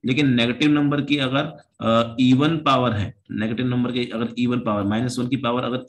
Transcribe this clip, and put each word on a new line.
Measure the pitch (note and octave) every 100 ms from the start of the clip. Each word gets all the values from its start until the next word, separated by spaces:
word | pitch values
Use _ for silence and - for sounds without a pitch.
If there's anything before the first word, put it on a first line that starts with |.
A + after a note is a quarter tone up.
लेकिन | A#2 C3+ C#3+
नेगेटिव | A#2+ A#2 A#2+ D3
नंबर | D3 D3 C#3+
की | C#3 C#3+
अगर, | C3 C#3 D#3+ - _ _
अ, | A2+ A2+ A#2 A2+
इवन | B2+ B2+ D3+ D#3+ D3+
पावर | C3 B2
है, | G#2 G2 - _
नेगेटिव | - A2 A#2 B2+
नंबर | B2 B2
की | B2 A#2+
अगर | A2+ A#2 A#2+
इवन | B2 B2
पावर, | A2+ G#2
माइनस | G2+ G#2+ B2+ B2
वन | B2
की | B2
पावर | A#2 B2
अगर | A#2+ B2+